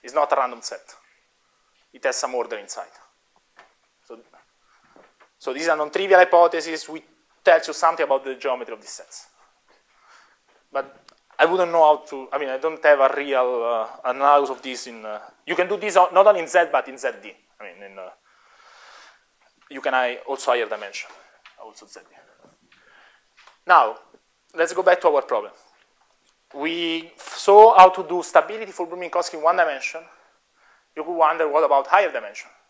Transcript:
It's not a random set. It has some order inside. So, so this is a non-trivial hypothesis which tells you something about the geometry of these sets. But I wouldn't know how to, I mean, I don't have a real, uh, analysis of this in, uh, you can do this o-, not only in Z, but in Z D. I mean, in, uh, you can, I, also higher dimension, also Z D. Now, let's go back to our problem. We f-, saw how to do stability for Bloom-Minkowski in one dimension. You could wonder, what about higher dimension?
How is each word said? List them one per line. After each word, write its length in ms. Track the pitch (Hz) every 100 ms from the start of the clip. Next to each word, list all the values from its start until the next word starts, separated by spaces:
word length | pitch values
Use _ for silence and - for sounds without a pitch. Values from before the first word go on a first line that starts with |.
It's 120 | 120
not 180 | 147 147
a 20 | 143
random 260 | 127 120
set. 200 | - 110 _ - _ _ _ _ _ _ _ _ _
It 100 | 127
has 120 | 135 123
some 180 | 135
order 240 | 127 113 110
inside. 320 | 101 - 90 _ _ _ _ _ _ _ _ _ _ _ _
So, 120 | 113 117 _ _ _ _ _ _ _ _ _ _ _
so 160 | -
this 100 | 135
is 60 | 160
a 60 | 156
non-trivial 440 | 151 165 196 185
hypothesis 720 | 180 175 170 170 160 160 -
which 140 | 160 _ _ _ _
tells 240 | - 165 160
you 60 |
something 300 | 151 165 170
about 200 | 139 135
the 120 | 135 131
geometry 380 | 139 123 120
of 80 | 110
these 80 | -
sets. 380 | - - - - _ _ _ _ _ _ _ _ _ _ _ _ _ _
But 320 | 135 135 - _ _ _ -
I 80 | 160
wouldn't 260 | 185 175
know 120 | 170
how 140 | 156 151 -
to, 180 | 139 127
I 60 | 143
mean, 120 | 139
I 80 | 131
don't 260 | 160 156
have 160 | 151 143
a 140 | 135 139
real, 480 | 143 135 127 123
uh, 460 | 117 113 110 - 127
analysis 460 | 127 143 147 135 127
of 60 |
this 260 | 131 123 127
in, 180 | 113 107
uh, 140 | 107 - _ -
you 100 | 170
can 120 | 180
do 100 | 202
this 180 | 208 185
o-, 140 | 180
not 160 | 175 202
only 140 | 196
in 60 | 165
Z, 180 | 180 170
but 160 | 139 131
in 100 | 131
Z 120 | 131 110
D. 100 | 104 - _ _
I 40 |
mean, 280 | 104 87 101
in, 60 | 98
uh, 120 | 92 _ _ _ _ _ _ _ - - - _ _ _ _ _ _
you 120 | 135
can, 120 | 139
I, 260 | 127 127 123 -
also 240 | 135 -
higher 180 | 123 107
dimension, 400 | 107 101 - - - _ _ _ _
also 240 | 110 107 104
Z 140 | 92
D. 140 | _ _ _ _ _ _ _ _ _ _ _ _ _ _ - _ -
Now, 300 | 170 113 110 _ _ _ _ _
let's 200 | 165 170
go 100 | 180
back 180 | 185 180
to 60 | 170
our 160 | 147
problem. 280 | - 117 104 _ _ _ _ _ _ _ _ _ _
We 600 | 139 156 165 170 165 165 -
f-, 220 | - -
saw 380 | - 208 220 185
how 140 | 185
to 180 | 185 175
do 140 | 180
stability 500 | 170 170 151 220 208
for 140 | - 170
Bloom-Minkowski 500 | 180 170 175 170 160
in 60 |
one 160 | 156 185
dimension. 440 | 160 139 - 160 170 _ _ _ _ _ _ _ _ 156
You 80 |
could 140 | 156 170
wonder, 300 | 156 165 156
what 140 | 147
about 240 | 151 139 135
higher 240 | 185 185
dimension? 380 | 131 107 104 - _